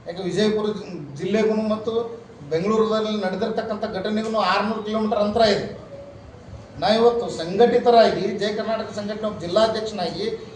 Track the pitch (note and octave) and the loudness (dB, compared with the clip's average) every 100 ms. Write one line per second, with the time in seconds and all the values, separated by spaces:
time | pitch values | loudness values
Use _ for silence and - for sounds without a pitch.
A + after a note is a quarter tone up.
0 | - F3 F3 F3 G#3+ G#3+ G#3+ G3 - F3 | -12 -8 -4 0 2 2 -2 -4 -8 -12
1 | C#3+ C3+ F3+ G#3+ A3 G#3+ G#3+ G#3+ A3+ A3+ | -12 -8 -2 2 2 0 -2 -2 -2 -4
2 | A#3 - - - C#3+ D#3+ G3 A3 G#3 G#3+ | -4 -8 -16 -18 -6 -2 0 2 2 2
3 | G#3+ G#3 F#3 F#3 G#3+ - - G#3 A3 F#3+ | 0 -2 -2 -2 -2 -2 -4 -4 -6 -4
4 | G#3 G#3+ A3 A3 F#3 G3+ G#3 A3 G#3 A3 | -2 -2 -2 0 2 2 0 -2 -2 -2
5 | G#3+ G#3+ G#3 A3+ A3 G3 - - - - | 0 0 2 4 4 4 -2 -10 -16 -16
6 | - - - - - - - - F3 A3+ | -16 -18 -20 -20 -18 -18 -16 -2 2 4
7 | A#3 A#3 F3+ E3+ E3 G3+ A#3+ A#3+ B3 A#3 | 4 4 -2 -6 -2 4 6 6 6 8
8 | G#3 F3+ G3+ G3+ G#3 G#3+ G#3+ A3 G#3+ G#3 | 8 4 -2 -2 -2 -2 -2 -4 -4 -8
9 | G3+ G#3+ G#3+ G#3 E3+ G3 A3+ A3 G#3+ G3+ | -8 -6 -6 -6 0 4 4 2 -4 -4
10 | F3+ F#3+ A3 - - | -6 -4 -6 -6 -10